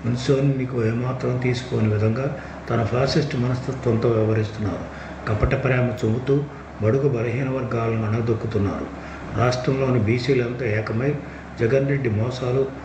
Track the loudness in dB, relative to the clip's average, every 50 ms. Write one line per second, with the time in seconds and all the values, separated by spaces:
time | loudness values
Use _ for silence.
0 | -4 -2 -2 -2 2 2 2 4 4 2 2 2 -2 -2 -2 0 0 0 0 0
1 | -2 -2 -4 -2 -2 -2 -2 0 0 0 0 0 -2 -2 0 0 2 2 2 2
2 | 2 2 2 2 -2 -2 -4 -6 -10 -10 -12 -12 -6 -2 0 0 0 0 2 0
3 | 0 2 2 2 0 0 0 0 0 0 0 -2 -2 -4 -6 -2 0 2 2 4
4 | 4 2 4 4 4 4 2 2 0 0 -2 -4 -4 -4 -4 -4 -8 -10 -10 -12
5 | -12 -12 -12 -8 -4 -4 0 2 2 2 2 2 2 2 2 2 2 0 0 0
6 | 0 0 0 0 2 2 2 2 2 -2 -8 -14 -14 -14 -8 0 2 2 2 4
7 | 2 2 2 2 0 -2 -2 -2 -2 -2 -2 -2 -2 -2 -2 -2 0 0 0 0
8 | 0 0 0 0 2 0 0 0 -2 -2 0 0 0 0 -2 -4 -6 -8 -8 -12
9 | -12 -12 -12 -12 -10 -6 0 2 2 2 2 2 0 0 0 2 2 2 2 2
10 | 4 4 2 2 2 2 2 2 2 0 -2 -2 -2 0 0 0 -2 -2 -2 0
11 | 0 0 -2 -2 -6 -10 -12 -14 -14 -14 -4 0 2 4 4 4 2 2 0 0
12 | 0 0 0 0 0 0 -2 -2 -2 0 2 2 0 0 -2 -10 -14